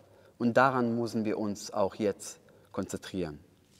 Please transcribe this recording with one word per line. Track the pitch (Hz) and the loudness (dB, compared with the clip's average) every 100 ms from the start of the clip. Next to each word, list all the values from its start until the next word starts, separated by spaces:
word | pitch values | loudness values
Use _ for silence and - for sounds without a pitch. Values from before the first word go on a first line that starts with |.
| - - - - | -20 -20 -18 -2
und | 120 113 | 2 6
daran | 135 127 120 117 | 6 4 0 0
müssen | 117 113 | -2 -2
wir | 107 101 | -2 0
uns | 107 101 - | -2 -4 -6
auch | 107 98 - | 0 0 2
jetzt | 104 - - - - - - | -2 -2 -10 -16 -20 -20 -12
konzentrieren. | - 92 98 - 95 82 76 - _ _ | -8 -6 -6 -6 -4 -4 -6 -16 _ _